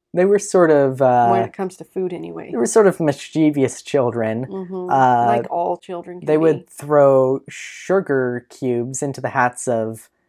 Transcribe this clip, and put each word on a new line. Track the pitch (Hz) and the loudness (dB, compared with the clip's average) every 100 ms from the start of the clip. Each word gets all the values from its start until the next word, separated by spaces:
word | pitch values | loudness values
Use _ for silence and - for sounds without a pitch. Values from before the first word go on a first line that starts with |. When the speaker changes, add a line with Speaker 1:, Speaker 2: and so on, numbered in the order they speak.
| _ | _
Speaker 1:
they | 170 196 | -2 2
were | 202 | 0
sort | - 185 160 | 2 2 4
of, | 143 135 131 | 4 2 2
uh, | 131 123 120 | 2 4 4
Speaker 2:
When | 117 113 | 2 -2
it | |
comes | - 190 - | -6 -10 -10
to | - | -12
food | 190 185 | -8 -6
anyway. | 170 170 165 - | -8 -12 -14 -8
Speaker 1:
they | 233 | -4
were | 226 | 2
sort | 220 196 | 4 4
of | 180 | 2
mischievous | 156 143 - 160 151 143 127 - | -2 -2 -4 0 2 2 0 -2
children. | - 143 120 117 110 113 131 | -2 0 0 0 -4 -4 -6
Speaker 2:
Mm-hmm. | 190 180 185 180 | -10 -10 -10 -2
Speaker 1:
Uh, | 135 127 120 120 | 2 4 4 2
Speaker 2:
Like | 120 - | 0 -2
all | 170 175 175 | -4 -4 -6
children | - 175 180 180 | -10 -14 -14 -8
can | 151 | -2
Speaker 1:
they | 156 | 2
would | 160 147 - | 2 0 -6
Speaker 2:
be. | |
Speaker 1:
throw | - 147 147 139 135 131 135 - | -16 0 4 6 6 4 0 -6
sugar | - - - - 190 165 135 123 120 - | -18 -18 -12 -2 -2 0 -2 -2 -6 -10
cubes | - 127 120 123 131 | -8 -4 -2 -4 -6
into | 143 135 | -8 -6
the | 127 | -4
hats | - 123 - 131 | 0 -2 -2 -4
of, | 113 110 110 - _ | -2 -4 -8 -18 _